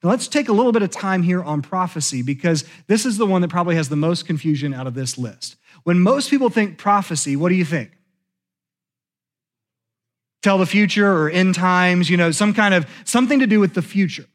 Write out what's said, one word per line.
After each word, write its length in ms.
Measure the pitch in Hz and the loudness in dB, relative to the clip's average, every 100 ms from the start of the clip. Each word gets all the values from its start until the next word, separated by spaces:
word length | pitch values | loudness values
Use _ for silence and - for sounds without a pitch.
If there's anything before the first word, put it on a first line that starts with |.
Now, 80 | 175 | 0
let's 160 | 240 - | 0 0
take 220 | 302 285 | -4 0
a 40 | |
little 200 | 208 247 | 2 4
bit 100 | 226 | 2
of 80 | 196 | 0
time 320 | - 196 190 | -4 -4 0
here 220 | 175 180 | 0 -2
on 180 | 147 151 | -2 -6
prophecy 600 | 135 185 180 160 139 135 | -4 -4 -4 -4 -6 -4
because 420 | 123 139 175 160 - - - | -6 -4 -2 -2 -4 -20 -2
this 180 | 214 240 | 0 0
is 120 | 208 | -2
the 60 | |
one 180 | 214 190 | 0 2
that 60 | 175 | 0
probably 280 | 175 175 165 | -2 0 0
has 120 | 143 | 0
the 60 | |
most 320 | 151 160 170 - | 0 0 -2 -4
confusion 480 | 156 160 147 143 | -4 -2 -2 -2
out 140 | 131 131 | -6 -8
of 60 | |
this 220 | 123 127 - | -6 -8 -8
list. 380 | 120 95 - - _ - | -10 -10 -16 -18 _ -10
When 160 | - 175 | 0 2
most 280 | 185 269 - | 4 2 2
people 220 | 285 247 | 2 2
think 260 | 226 208 165 | 0 -2 -2
prophecy, 600 | 202 202 190 156 147 139 | 0 0 0 -6 -4 -2
what 140 | 175 | 0
do 40 | |
you 100 | 185 | 0
think? 280 | 160 156 110 _ _ _ _ _ _ _ _ _ _ _ _ _ _ _ _ _ _ _ _ _ _ _ _ _ | 0 -4 -8 _ _ _ _ _ _ _ _ _ _ _ _ _ _ _ _ _ _ _ _ _ _ _ _ _
Tell 160 | 202 196 | 0 2
the 80 | 185 | 2
future 420 | 202 208 214 202 | 2 2 2 2
or 220 | 185 151 | 2 0
end 240 | 180 185 | 0 0
times, 560 | 175 185 185 180 180 160 | 2 2 2 2 2 2
you 60 | 175 | 2
know, 160 | 170 | 2
some 200 | 151 208 | 2 0
kind 220 | 214 208 | 2 2
of, 140 | 185 147 - | 2 0 -12
something 340 | - 233 254 277 | -4 0 2 2
to 80 | 254 | 4
do 140 | 214 | 4
with 140 | 190 | 2
the 80 | 180 | 0
future. 440 | - 196 185 - - | -4 -2 -2 -4 -18